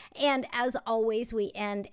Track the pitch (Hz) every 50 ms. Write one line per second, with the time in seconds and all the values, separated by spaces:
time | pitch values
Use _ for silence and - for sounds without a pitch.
0 | - - - - 277 285 277 254 247 - - 240 247 262 254 - - - 226 226
1 | 220 226 220 220 247 - 226 220 202 - - 208 208 208 208 202 196 -